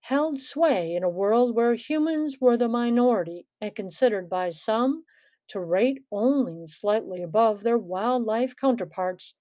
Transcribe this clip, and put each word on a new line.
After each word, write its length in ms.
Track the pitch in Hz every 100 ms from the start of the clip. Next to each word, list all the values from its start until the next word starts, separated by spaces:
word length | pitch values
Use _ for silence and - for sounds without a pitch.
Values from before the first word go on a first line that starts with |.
held 380 | - 269 311 277
sway 540 | - 285 330 214 165
in 100 | 175
a 60 | 180
world 460 | 175 196 233 247 226
where 180 | 233
humans 640 | 233 - 311 311 311 302 269
were 160 | 254 240
the 140 | 240
minority 760 | 233 240 240 247 226 170 175 - _
and 160 | 208 196
considered 540 | 190 - 254 202 175
by 220 | 180 180
some 540 | 160 - 220 254 311 - _ _ _ _
to 120 | 202
rate 440 | 170 180 247 269 _
only 560 | 202 233 285 214 165 165
slightly 560 | - 208 214 - 180
above 400 | 175 208 226 208
their 160 | 220 233
wildlife 760 | 180 185 220 254 226 220 254 -
counterparts 800 | 269 240 170 - 185 185 - _